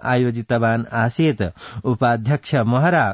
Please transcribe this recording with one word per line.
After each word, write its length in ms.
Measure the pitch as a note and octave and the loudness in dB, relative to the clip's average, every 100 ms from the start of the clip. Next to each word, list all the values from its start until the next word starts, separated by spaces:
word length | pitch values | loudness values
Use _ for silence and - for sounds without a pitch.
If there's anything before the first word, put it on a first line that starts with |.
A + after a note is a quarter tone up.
आयोजितवान् 800 | A#2 B2+ B2 A#2 A2+ A#2+ A2+ A#2 A2+ | -2 0 0 -2 -2 0 2 0 -2
आसीत्। 500 | A#2 A2+ - D#3+ A#2 F2+ - - A#2 - A#2 B2 | -2 -2 2 0 0 -4 -6 -14 -8 -4 0 2
उपाध्यक्ष 440 | A#2 A2+ C#3+ - C#3 A2 | 0 0 -2 0 0 2
महरा 380 | B2 E3 E3+ G#2+ | 2 2 2 0